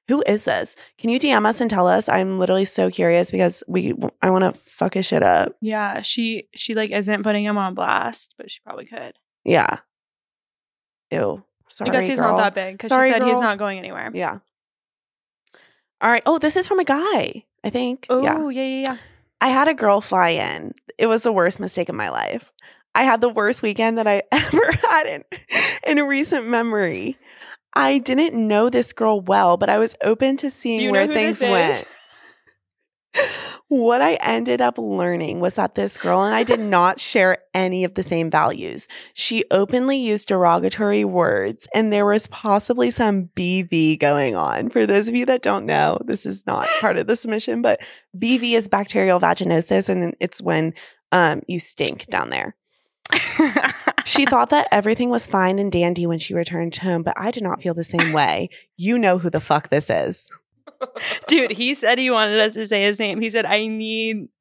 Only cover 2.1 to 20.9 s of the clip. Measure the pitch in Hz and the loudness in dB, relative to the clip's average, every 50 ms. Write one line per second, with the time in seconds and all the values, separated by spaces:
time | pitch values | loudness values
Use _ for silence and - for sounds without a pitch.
2.1 | 196 190 190 190 190 185 180 180 185 190 196 - - 196 185 185 185 - 180 170 | 0 0 0 0 -2 0 0 2 2 0 0 -2 -2 0 -2 0 0 0 2 4
3.1 | 170 175 175 - 190 185 180 175 - - - - 175 180 - - - - - - | 4 2 2 2 0 0 2 2 0 -2 -6 -4 -4 -2 -2 -2 -4 -4 -6 -8
4.1 | - - - 190 185 185 185 180 - - _ _ - - 185 185 - 190 190 - | -4 0 2 2 4 4 2 0 -2 -4 _ _ -6 -4 -2 -2 -2 -2 -2 0
5.1 | - - 202 190 85 87 - - - - 214 214 214 214 208 202 - - 208 - | 2 2 4 4 4 4 2 0 -4 -8 -6 -6 -4 -4 -4 -4 -6 -6 -6 -6
6.1 | - 240 226 226 226 202 - _ - - - - 220 220 220 208 190 208 196 208 | -4 -4 -4 -4 -4 -8 -10 _ -14 -10 -8 -4 -2 -2 -2 -2 -2 -2 -2 -2
7.1 | 214 202 202 214 208 208 208 208 208 202 190 185 185 185 - - - - - 233 | -2 -2 0 0 0 0 0 -2 -2 -2 -2 -4 -4 -2 0 0 0 0 0 -4
8.1 | 226 - - - _ - - - - - _ - - - - - 226 - - - | -8 -12 -16 -18 _ -20 -20 -18 -20 -20 _ -18 -16 -16 -16 -16 -16 -16 -16 -16
9.1 | - _ _ _ _ _ - - 175 156 - - - - - _ _ _ _ _ | -18 _ _ _ _ _ -2 2 2 4 4 2 -2 -4 -8 _ _ _ _ _
10.1 | _ _ _ _ _ _ _ _ _ _ _ _ _ _ _ _ _ _ _ - | _ _ _ _ _ _ _ _ _ _ _ _ _ _ _ _ _ _ _ -6
11.1 | 175 - 107 101 - 196 - _ _ _ _ - - - 196 254 269 254 185 - | -4 -2 -2 -2 -4 -6 -10 _ _ _ _ -16 -10 -6 -2 0 0 0 0 0
12.1 | 269 240 240 170 180 214 208 196 196 196 190 190 190 - 226 226 262 254 262 262 | 0 0 0 2 2 2 2 0 0 -4 -8 -8 -10 -8 -2 2 2 4 4 4
13.1 | 233 226 254 247 247 247 240 214 202 196 208 202 196 185 175 190 - - - - | 4 2 2 2 2 2 2 0 -2 -2 -4 -6 -6 -8 -10 -12 -10 -10 -10 -8
14.1 | - 180 175 - - - _ _ _ _ _ _ _ _ _ _ _ _ _ _ | -6 -6 -6 -6 -6 -8 _ _ _ _ _ _ _ _ _ _ _ _ _ _
15.1 | _ _ _ _ _ _ _ _ _ _ _ _ _ _ _ _ _ - 202 226 | _ _ _ _ _ _ _ _ _ _ _ _ _ _ _ _ _ -2 0 2
16.1 | 240 226 - 285 330 311 294 311 - 370 370 - 403 370 330 - 277 294 349 427 | 2 2 2 2 2 2 2 0 0 0 0 0 0 0 2 2 0 0 0 0
17.1 | 359 220 - - - 226 - _ _ _ - 214 - 247 247 247 254 262 - - | 0 0 -2 -2 -6 -12 -18 _ _ _ -8 -6 -4 -4 -4 -4 -6 -6 -4 -2
18.1 | 254 254 277 - - 320 302 277 247 262 269 262 262 262 269 262 247 226 - - | 0 0 2 0 0 -2 -4 -4 -4 -4 -4 -4 -4 -2 -2 -4 -4 -6 -12 -20
19.1 | _ _ _ _ _ - 247 262 262 269 294 320 294 254 220 202 202 214 - - | _ _ _ _ _ -2 0 2 2 4 2 2 2 2 2 2 2 2 2 0
20.1 | 196 185 175 170 165 147 95 85 76 80 78 - - _ _ - | 0 2 2 2 2 0 -2 -4 -6 -8 -10 -14 -16 _ _ -12